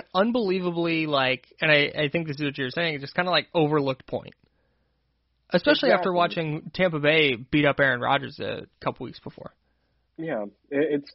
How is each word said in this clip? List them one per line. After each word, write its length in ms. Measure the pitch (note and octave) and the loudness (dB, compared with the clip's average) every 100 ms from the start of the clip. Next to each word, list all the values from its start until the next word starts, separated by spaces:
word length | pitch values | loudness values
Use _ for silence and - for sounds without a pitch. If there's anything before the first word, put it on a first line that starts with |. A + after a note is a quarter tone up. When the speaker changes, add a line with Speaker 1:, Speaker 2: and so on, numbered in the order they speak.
| - F#3 | 0 0
Speaker 1:
unbelievably, 920 | A3 B3 G3+ F#3 F3+ E3+ E3+ D#3+ D#3 | 2 2 0 0 -2 -2 -2 0 0
like, 400 | C#3+ C3 B2+ _ - | 2 2 0 _ -4
and 100 | D#3+ | 2
I, 220 | D3 C#3+ - | 4 2 0
I 60 | D3 | -2
think 180 | E3+ D#3+ | -2 -4
this 100 | C#3 | -4
is 60 | D3 | -4
what 120 | C#3 | -2
you're 120 | C3 | -6
saying, 300 | B2+ E3+ C#3+ | -2 -4 -4
just 120 | C#3 - | -8 -4
kinda, 140 | F3+ | 0
like, 160 | E3 - | 0 0
overlooked 540 | F3 D3+ D3+ C#3 B2+ - | 0 2 2 0 -4 -6
point. 280 | A#2+ - - _ _ _ _ _ _ _ _ _ _ - | -10 -10 -20 _ _ _ _ _ _ _ _ _ _ -2
Especially 380 | F3+ - D4+ C4 | 0 2 2 4
after 220 | G3+ F#3 | 2 2
Speaker 2:
Exactly. 40 | F3 | 0
Speaker 1:
watching 560 | E3+ E3+ D#3+ D3+ - | 0 -2 -6 -6 -8
Tampa 260 | - F#3 D#3 | -2 0 2
Bay 360 | D3 D#3+ D3 A#2 | 2 4 2 0
beat 300 | C3 D3+ C#3+ | 0 2 2
up 140 | C3+ | 4
Aaron 200 | C#3 B2 | 2 2
Rodgers 400 | A#2+ C#3 B2+ - | 0 0 -2 -8
a 280 | G#2 G#2+ - _ | -8 -8 -10 _
couple 240 | C#3 A#2+ B2 | -6 -6 -12
weeks 140 | - | -14
before. 320 | - - - _ _ _ _ _ _ - | -18 -16 -20 _ _ _ _ _ _ -12
Speaker 2:
Yeah, 260 | D#3+ B2 G#2 _ - | -6 -4 -6 _ -6
it, 320 | C#3 D3+ D3 | -2 0 -2
it's 100 | C#3+ | -4